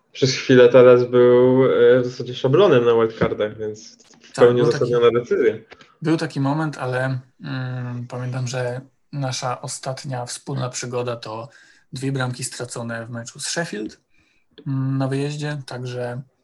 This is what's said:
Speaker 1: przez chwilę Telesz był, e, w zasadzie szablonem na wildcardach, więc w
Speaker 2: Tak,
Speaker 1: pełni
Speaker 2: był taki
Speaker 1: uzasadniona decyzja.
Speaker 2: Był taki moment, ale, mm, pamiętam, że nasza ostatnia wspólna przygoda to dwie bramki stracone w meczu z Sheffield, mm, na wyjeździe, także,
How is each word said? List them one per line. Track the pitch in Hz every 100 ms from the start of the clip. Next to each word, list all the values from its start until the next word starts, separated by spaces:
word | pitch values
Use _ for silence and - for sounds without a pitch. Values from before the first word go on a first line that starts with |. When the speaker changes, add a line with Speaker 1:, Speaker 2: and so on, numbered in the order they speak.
| _
Speaker 1:
przez | - 131
chwilę | - - 127 120
Telesz | 127 123 123
był, | 120 123 123 123 127 127
e, | 131 82 120 127
w | 123
zasadzie | - 120
szablonem | 123 131 147 202 131
na | 120
wildcardach, | 117 113 - 117 107 107 107
więc | 107 107 - -
w | _ _ _
Speaker 2:
Tak, |
Speaker 1:
pełni | - 123 123
Speaker 2:
był | 120
taki | 135
Speaker 1:
uzasadniona | 123 120 120 117
decyzja. | - 392 117 - - - _ -
Speaker 2:
Był | 160 160
taki | 160 143
moment, | 139 156 156 139
ale, | 131 127 131 127 - _
mm, | 151 131 127 127 123 123 123
pamiętam, | 123 127 127 123
że | 127 127 135 - _ _
nasza | 147 131 123 127 -
ostatnia | 127 - 139 131 143 123 123
wspólna | - - 135 127
przygoda | - 123 123 120 117
to | 110 110 117 _ _ _ _
dwie | 131 139
bramki | 135 127 123
stracone | 123 - 123 127 117 117 113
w |
meczu | 120 117 143
z | -
Sheffield, | 170 170 208 - - _ _ _ _ _ _ 147
mm, | 135 135 135
na | 135
wyjeździe, | 135 143 147 147 147 131
także, | 123 127 123 123 123 139 _